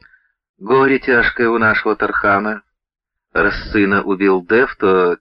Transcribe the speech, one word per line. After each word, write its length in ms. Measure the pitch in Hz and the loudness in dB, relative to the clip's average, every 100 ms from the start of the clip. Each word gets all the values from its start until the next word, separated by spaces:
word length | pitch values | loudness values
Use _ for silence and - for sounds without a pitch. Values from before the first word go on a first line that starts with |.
| _ _ _ _ _ _ | _ _ _ _ _ _
«Горе 400 | 98 131 135 135 | -2 2 2 2
тяжкое 500 | - 123 113 - 117 | 2 2 2 0 0
у 100 | 117 | 2
нашего 360 | 110 104 110 | 0 0 -2
Тархана. 680 | 104 104 - 107 101 107 107 - _ _ _ _ _ _ | -2 -2 -2 0 0 -2 -8 -14 _ _ _ _ _ _
Раз 220 | 87 98 98 - | -2 -2 -2 -4
сына 320 | 107 98 101 | 0 0 0
убил 420 | 95 95 98 92 | -2 0 0 0
Дев, 300 | 87 113 131 - | 0 0 0 -2
то 400 | 98 92 90 85 | 0 2 0 -2